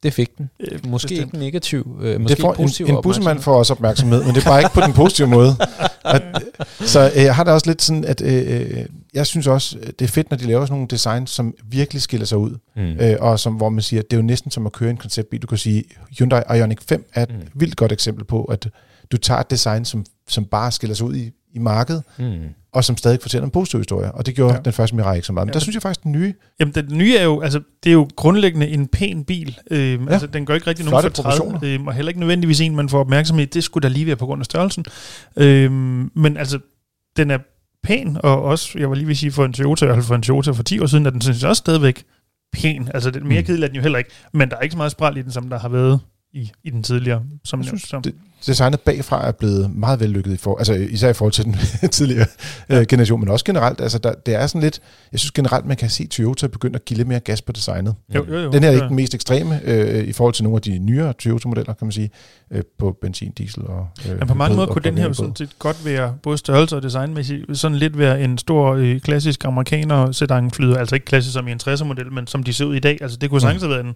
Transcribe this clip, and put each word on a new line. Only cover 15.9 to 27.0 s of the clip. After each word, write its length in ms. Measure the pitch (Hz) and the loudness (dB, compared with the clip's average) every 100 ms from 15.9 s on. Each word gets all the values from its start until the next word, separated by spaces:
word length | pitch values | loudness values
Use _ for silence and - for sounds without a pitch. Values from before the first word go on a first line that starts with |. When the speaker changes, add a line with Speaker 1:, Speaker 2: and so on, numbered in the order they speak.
| - - - | -14 -20 -2
Speaker 3:
Hyundai 220 | 127 127 117 117 | 2 2 2 2
Ioniq 200 | 113 107 - | 2 0 -2
fem 200 | 156 - | -4 -2
er 100 | - | -4
et 60 | 117 | -4
Speaker 1:
Mm. 60 | 113 80 139 | -4 -12 -4
Speaker 3:
vildt 160 | 165 - | -2 0
godt 160 | 113 | 0
eksempel 340 | 107 - 104 107 | 0 -4 -4 -4
på, 180 | 113 | -4
at 260 | 110 110 113 - _ _ _ | -2 -4 -6 -12 _ _ _
du 60 | 120 | -2
tager 220 | - 120 | 2 0
et 100 | - | 0
design, 360 | 127 - 110 117 | 0 0 -2 -4
som, 200 | 113 95 _ _ | -6 -8 _ _
som 180 | - 101 | -4 -2
bare 260 | 107 120 | -2 -2
skiller 240 | 117 113 104 | -4 -6 -4
sig 100 | 117 | -4
ud 100 | 135 | -4
i, 160 | 117 - _ | -8 -14 _
i 60 | 120 | -4
markedet, 440 | 117 107 123 165 - - | -2 0 0 -4 -8 -8
Speaker 1:
Mm. 140 | 123 90 78 78 _ | -6 -6 -8 -14 _
Speaker 3:
og 100 | 131 | 0
som 140 | 131 120 | 0 2
stadig 220 | 120 123 | 2 0
fortæller 240 | - 123 135 | 0 -4 -2
en 60 | |
positiv 280 | 170 185 113 | -2 -2 -2
historie. 320 | 107 95 95 | -2 -4 -4
Og 140 | - 127 | -4 -6
det 100 | 127 | 2
gjorde 180 | 127 | 2
Speaker 2:
Ja. 60 | 123 - | 2 0
Speaker 3:
den 80 | |
første 220 | 110 113 117 | 0 0 2
Mirai 200 | 98 90 | 0 0
ikke 120 | 85 | -2
så 60 | |
meget. 120 | 90 98 | -2 -2
Men 20 | |
Speaker 2:
Ja, 40 | |
Speaker 3:
der 40 | 151 | -2
Speaker 2:
men 40 | |
Speaker 3:
synes 120 | 156 | -2
jeg 80 | 220 | -4
faktisk, 220 | 196 180 | -4 -6
den 80 | 160 | -2
nye 220 | 147 185 196 _ _ | -2 -2 -4 _ _
Speaker 2:
Jamen, 140 | 147 147 | -2 -2
den 100 | 147 | -4
nye 180 | 151 | 2